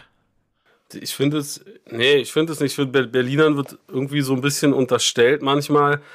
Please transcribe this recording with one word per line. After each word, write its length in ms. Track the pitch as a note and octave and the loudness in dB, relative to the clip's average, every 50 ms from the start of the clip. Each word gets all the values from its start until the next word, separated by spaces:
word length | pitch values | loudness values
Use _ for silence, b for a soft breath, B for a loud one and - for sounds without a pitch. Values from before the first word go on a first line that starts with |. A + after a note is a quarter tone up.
| - _ _ _ _ _ _ _ _ _ _ _ _ _ _ _ _ - - | -10 _ _ _ _ _ _ _ _ _ _ _ _ _ _ _ _ -20 -18
Ich 200 | - - - - | -14 -10 -8 -4
finde 220 | - C#3 C#3+ D3 | -2 -2 0 0
es, 260 | D3+ C#3+ - - - - - - - _ - | -2 -4 -6 -10 -14 -16 -20 -20 -20 _ -10
nee, 240 | A2+ A2+ A#2+ C#3 C#3+ | -4 0 2 2 4
ich 180 | C#3 A#2 - - | 2 2 0 -2
finde 220 | D#3 D#3+ E3 D3+ | -2 -2 -2 -2
es 60 | C3 | -2
nicht. 100 | D3 C3+ | -4 -2
Ich 60 | - | -2
finde, 160 | - C#3+ C3 B2 | -2 -2 0 0
Ber-, 160 | C#3 B2+ A2+ | 0 0 0
Berlinern 500 | A#2+ B2+ B2 B2 C#3 D3 D#3 D#3 D3+ C#3 | 0 -2 -2 0 2 2 2 2 2 0
wird 180 | C#3 - - - _ - | -4 -6 -10 -20 _ -10
irgendwie 340 | - C3 C3+ C3 C#3+ D3 C3+ | -8 -6 -6 -4 -2 -2 -2
so 100 | C3 C3+ | 0 -2
ein 80 | B2+ | -2
bisschen 320 | C3 C#3+ C#3+ - D#3+ C#3+ C3 | -2 -2 -2 0 0 2 2
unterstellt 720 | C3+ C3 - B2+ A2+ - - - B2+ A#2 B2 D3+ C#3+ C3 | 2 0 0 0 0 0 0 2 4 4 4 4 2 0
manchmal, 580 | C#3 C#3+ D3 C#3+ - D3 D3 C#3+ C#3+ D3 C#3+ D3 B B | 0 0 0 0 0 2 2 4 2 2 -2 -4 B B